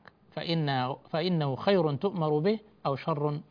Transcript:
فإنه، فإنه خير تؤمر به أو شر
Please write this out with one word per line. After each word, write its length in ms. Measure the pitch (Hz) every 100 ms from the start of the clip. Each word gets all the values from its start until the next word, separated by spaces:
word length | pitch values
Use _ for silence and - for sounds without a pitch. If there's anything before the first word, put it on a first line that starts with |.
| - _ _
فإنه، 680 | - 170 165 147 135 127 - -
فإنه 460 | 160 180 170 143 127
خير 400 | - 196 156 135
تؤمر 440 | 196 185 156 151
به 200 | 175 220 - _ 147
أو 100 | 135
شر 440 | - 151 147 147 -